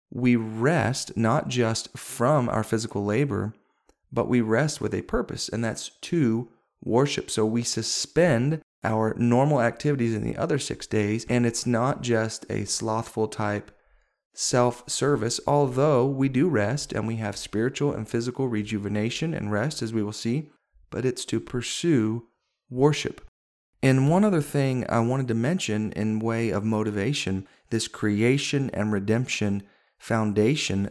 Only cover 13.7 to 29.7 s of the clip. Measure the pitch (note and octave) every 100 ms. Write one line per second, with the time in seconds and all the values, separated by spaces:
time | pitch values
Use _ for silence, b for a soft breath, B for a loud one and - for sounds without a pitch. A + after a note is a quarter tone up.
13.7 | _ _ _ _ _ _ - - B2+ B2
14.7 | - - - C#3+ C3+ A2 - - D3 C3+
15.7 | B2 D3+ C3 C3+ C3+ C3+ C3 F3+ A#2+ G2+
16.7 | C#3+ - - A2 A2+ G#2+ G2 - G#2 B2
17.7 | - D3 - G#2+ A#2+ A#2+ B2 C3 G#2+ G#2
18.7 | G#2+ G#2 G#2 A2 - D#3+ - G#2 G#2 C#3
19.7 | - A2+ A2+ G#2 G#2+ A#2 C3+ D3 b b
20.7 | b _ - B2 B2 - A#2 - B2 -
21.7 | - E3+ C3+ A2 A#2 - _ _ _ _
22.7 | B2+ C#3+ C#3+ - - - _ _ _ _
23.7 | _ C3 C3 C#3 F3+ G#3+ F3 C#3+ C#3+ C3+
24.7 | B2+ - A#2 A#2 C3+ B2 A2+ B2 F#3 -
25.7 | G#2+ G#2+ - A2 G#2+ A2+ A2+ A#2 F#2+ A2
26.7 | G#2+ G#2+ G#2 G#2 C#3+ - F#2+ F#2+ b b
27.7 | A2+ - - G#2+ G#2 A#2 C#3 - C#3+ C3
28.7 | - G#2+ G#2 G2+ A2+ B2 - G#2 G2+ b